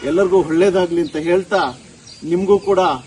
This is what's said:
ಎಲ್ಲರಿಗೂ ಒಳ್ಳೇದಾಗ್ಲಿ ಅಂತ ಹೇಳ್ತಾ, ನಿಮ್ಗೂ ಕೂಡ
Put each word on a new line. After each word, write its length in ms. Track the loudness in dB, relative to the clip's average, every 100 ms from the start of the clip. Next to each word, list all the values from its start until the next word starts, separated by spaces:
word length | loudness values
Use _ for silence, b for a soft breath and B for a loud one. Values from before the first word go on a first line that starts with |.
| 0
ಎಲ್ಲರಿಗೂ 360 | 0 2 2
ಒಳ್ಳೇದಾಗ್ಲಿ 580 | 2 2 2 2 0 -2
ಅಂತ 140 | -4 -4
ಹೇಳ್ತಾ, 580 | -2 -2 0 -2 -2 -8 -20 -20 -20 -14
ನಿಮ್ಗೂ 360 | -4 -4 2 0
ಕೂಡ 200 | 2 0 0 -2